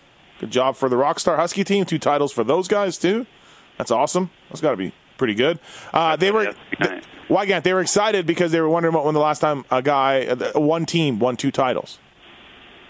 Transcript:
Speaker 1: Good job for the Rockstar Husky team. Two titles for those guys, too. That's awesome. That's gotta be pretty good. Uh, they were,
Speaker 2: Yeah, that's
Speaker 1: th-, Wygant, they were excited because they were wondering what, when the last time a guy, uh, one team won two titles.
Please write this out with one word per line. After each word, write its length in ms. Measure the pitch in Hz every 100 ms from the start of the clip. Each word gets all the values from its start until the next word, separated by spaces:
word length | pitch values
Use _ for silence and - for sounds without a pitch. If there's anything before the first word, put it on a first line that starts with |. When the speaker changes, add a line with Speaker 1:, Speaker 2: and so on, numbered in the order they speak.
| _ _ _ -
Speaker 1:
Good 120 | 110
job 260 | 120 131 135
for 120 | 131
the 80 | 123
Rockstar 400 | 139 165 - 156
Husky 280 | 170 190
team. 200 | 190 196
Two 140 | 180 160
titles 340 | 165 147 143
for 120 | -
those 220 | 113 160 185
guys, 280 | 208 202 -
too. 300 | 170 220 254 - - - - -
That's 140 | 110
awesome. 400 | 113 147 180 185 - -
That's 120 | -
gotta 140 | 151 107
be 140 | 92 - _ -
pretty 160 | 127
good. 240 | 104 135 170 - - -
Uh, 240 | - 165 156
they 140 | 190
were, 140 | 220
Speaker 2:
Yeah, 80 | 208 - - -
that's 120 | -
Speaker 1:
th-, 120 | 92 - - -
Wygant, 340 | 175 202 185
they 100 | 180
were 60 | 185
excited 440 | 170 202 214 202 165
because 260 | 165 170
they 80 | 165
were 80 | 160
wondering 240 | 170 165
what, 100 | 160
when 80 | 147
the 60 | 151
last 200 | 151 147
time 260 | 156 143 -
a 120 | 127
guy, 420 | 135 143 135 135 120
uh, 320 | 127 113 147
one 280 | 151 165 165
team 320 | 170 151 113
won 180 | 123 123
two 140 | 139
titles. 480 | - 131 107 - - _ _ - - - - - - -